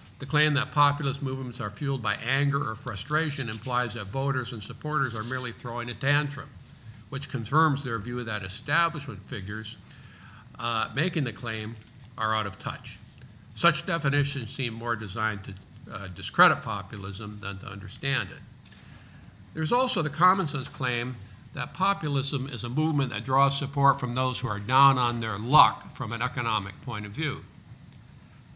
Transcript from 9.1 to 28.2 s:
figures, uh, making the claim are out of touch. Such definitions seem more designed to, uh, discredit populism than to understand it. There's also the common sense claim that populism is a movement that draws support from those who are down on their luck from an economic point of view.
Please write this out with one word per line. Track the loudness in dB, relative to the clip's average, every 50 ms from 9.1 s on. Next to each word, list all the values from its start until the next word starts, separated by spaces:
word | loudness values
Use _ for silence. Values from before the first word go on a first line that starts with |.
| -10 -10 -10
figures, | -8 -8 -6 -6 -6 -6 -8 -8 -10 -14 -16 -18 -20 -20 -20 -20 -20 -20 -20 -20 -20 -20 -20 -20 -18 -10 -6
uh, | -4 -2 0 0 -2 -2 0
making | 0 0 0 0 0 -2
the | -2 -4
claim | -6 -6 -6 -4 -4 -6 -8 -8 -12 -14 -18 -20 -20 -20 -14 -6
are | -2 0 2 2
out | 2 0
of | -2 -4 -6
touch. | -8 -8 -8 -8 -10 -14 -16 -16 -18 -20 -20 -20 -20 -20 -20 -20 -20 -16 -4
Such | 0 2 2 2 2 -2 -4
definitions | -2 0 0 2 2 2 2 2 0 -4 -6 -6 -6
seem | -4 -4 -4 -4
more | -4 -2 -2 -2
designed | -2 -4 -6 -4 -2 -2 -2 -2 -4 -6
to, | -10 -12 -12 -14 -18 -20 -18 -14 -12
uh, | -12 -10 -10 -10
discredit | -10 -10 -10 0 6 8 8 8 8 4
populism | 0 -2 -4 -4 -4 -6 -8 -8 -8 -8 -8 -8 -8 -10 -10 -8
than | -8 -8 -8 -8
to | -8 -10
understand | -10 -8 -10 -10 -10 -6 -4 -2 -2 -2 -2 -4
it. | -8 -14 -16 -18 -20 -20 -20 -20 -20 -20 -20 -20 -20 -20 -20 -20 -20 -20 -20 -20 -20 -20 -20 -10 -6
There's | -4 0 2
also | 4 4 4 4 2 0
the | 0 0
common | 2 4 6 6 6 4 2 0
sense | -2 -4 -6 -8
claim | -6 -4 -2 0 0 0 -2 -4 -6 -8 -12 -16 -16 -18 -20 -12 -8
that | -8 -8 -6 -4
populism | 0 2 2 2 0 0 0 0 0 0 0 -2 -4 -4 -4
is | -6 -6 -6
a | -2
movement | 0 2 2 4 4 2 2 2
that | 0 -4 -2
draws | 2 4 6 6 6 4 2
support | -2 -2 2 6 6 6 6 4
from | 2 -2 0
those | 0 0 0 0 0
who | -2 -2
are | -2 -2
down | 0 4 6 8 10 10 8 8
on | 4 2 2 0
their | 0 -2 -2 -2
luck | 2 6 8 10 10 8 6 2 -8 -12
from | -8 -6 -6 -4
an | -2 -2 -2
economic | -2 -2 -2 0 0 0 0 -2 -4 -8 -10
point | -8 -6 -6 -6 -6
of | -6
view. | -6 -4 -2 -2 -2 -4 -8 -14 -18 -20 -20 -20 -20 -20 -20 -20 -20 -20 -20 -20 -20 -20